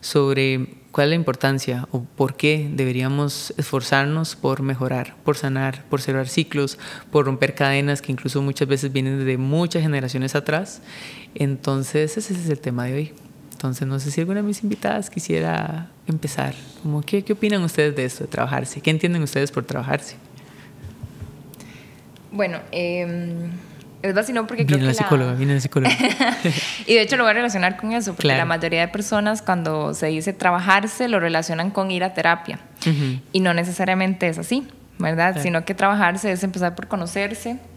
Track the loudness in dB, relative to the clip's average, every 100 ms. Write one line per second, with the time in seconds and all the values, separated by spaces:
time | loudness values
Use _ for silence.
0 | 0 2 2 4 2 2 -2 -8 -8 2
1 | 4 4 0 0 2 0 0 -4 -2 -6
2 | -6 0 0 2 2 2 0 0 0 0
3 | 0 2 0 -2 -10 -6 -2 -2 2 2
4 | 2 0 -2 -2 -2 0 -2 -2 -2 -2
5 | -4 -6 -2 0 0 0 -2 -4 -4 -4
6 | 0 -2 0 0 0 0 -2 -4 -12 -14
7 | 0 2 4 2 2 4 2 4 2 0
8 | -2 -4 -2 0 0 0 0 2 0 0
9 | 0 0 0 0 2 2 0 0 0 0
10 | -2 -2 0 -2 0 -2 -2 -12 -18 -16
11 | -16 -16 -16 -2 0 0 0 -2 0 0
12 | 0 -2 -4 -4 -2 -2 -2 -2 -2 -2
13 | -4 -8 -20 -20 -20 -6 -4 -2 -2 -2
14 | -2 -2 -2 0 -2 -2 -4 -2 -2 -2
15 | -4 -8 -2 0 0 0 -2 -6 -10 -14
16 | -4 -4 -2 -4 -4 -6 -14 -10 -4 -2
17 | 0 -2 0 0 2 2 0 2 2 2
18 | -2 -4 -8 -2 0 -2 -4 -4 0 2
19 | 2 0 0 0 -2 -2 -4 -4 -2 -2
20 | -4 -18 -20 -20 -20 -20 -20 -18 -18 -16
21 | -16 -14 -16 -16 -20 -20 -20 -20 -20 -20
22 | -20 -20 -12 -4 -2 -4 -8 -4 -4 -2
23 | -4 -4 -6 -6 -6 -8 -12 -20 -20 -8
24 | -2 0 0 -2 -2 0 4 4 4 2
25 | 4 4 4 2 2 2 2 2 2 2
26 | 0 2 0 2 0 0 -2 -8 4 6
27 | 6 4 4 4 2 2 0 0 -4 -2
28 | -2 0 2 4 2 0 0 2 0 0
29 | 0 0 2 0 0 0 2 0 -2 0
30 | 0 0 -2 -2 0 0 4 4 4 -4
31 | 0 2 2 0 -2 -2 -2 -2 -2 -2
32 | -2 0 2 2 -2 -12 -14 -4 0 2
33 | 2 -2 -2 2 2 2 0 -2 0 2
34 | 2 0 0 -2 -2 -4 -4 -16 -20 -4
35 | -2 2 2 2 0 0 -2 2 2 4
36 | 4 2 -2 0 -2 0 -2 -2 -6 -4
37 | -4 -2 -4 -4 -8 -8 -10